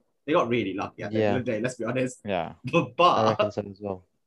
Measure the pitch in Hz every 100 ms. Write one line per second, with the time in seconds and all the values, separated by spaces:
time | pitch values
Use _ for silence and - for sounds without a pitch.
0 | _ _ - 165 120 120 98 95 101 -
1 | 87 110 104 101 120 107 123 - 110 127
2 | 127 - 107 92 82 - 127 165 135 -
3 | 175 113 110 107 208 104 101 95 101 92
4 | _ _